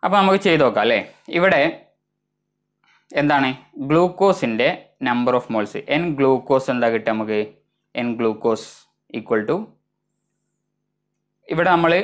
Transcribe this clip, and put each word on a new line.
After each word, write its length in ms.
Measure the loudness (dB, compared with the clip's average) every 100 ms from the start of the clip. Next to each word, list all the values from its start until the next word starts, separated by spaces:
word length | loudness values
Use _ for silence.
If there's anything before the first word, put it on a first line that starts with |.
അപ്പോൾ 120 | 0 2
നമുക്ക് 200 | 4 2 2
ചെയ്ത് 160 | 4
നോക്കാം 180 | 2 2
അല്ലേ? 140 | 0 0 -2 -16 -8 0
ഇവിടെ 260 | 2 2 0 -2 _ _ _ _ _ _ _ _ _ _ _ _ _ -2
എന്താണ്? 280 | 0 2 0 -4 _ -14 0
glucose-ിൻ്റെ 800 | 2 2 2 0 2 -2 0 0 -2 -12 _ -4
number 240 | -2 0 0
of 60 | -2
moles, 180 | -4 -4 -8 -4 -4
N 40 | -2 0
glucose 500 | 2 2 2 -2 0
എന്താ 140 | -2 0
കിട്ടുക 180 | 0 -2
നമുക്ക്? 260 | -4 -4 -4 -6 -10 _ _ _ -8
N 60 | -6 -2
glucose 480 | -2 -2 -2 -2 -6 -20 _ _ _ -14
equal 220 | -4 -4 -2
to, 60 | -6 -6 _ _ _ _ _ _ _ _ _ _ _ _ _ _ _ _ _ _
ഇവിടെ 160 | -2 2
നമ്മൾ 200 | 2 2 0